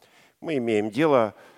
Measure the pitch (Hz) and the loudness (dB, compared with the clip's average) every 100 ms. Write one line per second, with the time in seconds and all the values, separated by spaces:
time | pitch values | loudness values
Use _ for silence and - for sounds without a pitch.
0 | _ _ _ _ 170 143 117 107 107 107 | _ _ _ _ -6 -4 -2 -2 -2 0
1 | 160 135 107 - - | 2 2 2 -4 -20